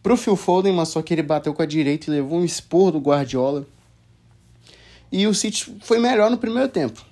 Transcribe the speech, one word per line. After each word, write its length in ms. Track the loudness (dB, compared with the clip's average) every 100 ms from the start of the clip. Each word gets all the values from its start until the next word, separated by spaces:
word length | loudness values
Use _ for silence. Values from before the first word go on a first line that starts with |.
pro 140 | 2 2
Phil 220 | 2 0
Foden, 340 | 2 2 2
mas 160 | 0 0
só 140 | -4
que 120 | -2
ele 80 | -2
bateu 320 | 0 -2 -2
com 80 | -4
a 40 | -2
direita 440 | 0 0 -2 -2
e 40 |
levou 260 | -2 -2 -2
um 60 | -2
esporro 460 | -4 -2 2 4
do 80 | 2
Guardiola. 680 | 0 0 0 -2 0 -2 -8 _ _ _ _ _ _ _ _ _ -20 -20 -20 -20 _
E 160 | -2 0
o 60 |
City 420 | 0 -2 -6 -10 -16
foi 180 | 0 2
melhor 320 | 2 4 2
no 60 | 2
primeiro 320 | -2 -2 -2
tempo. 340 | -2 -4 -6 -20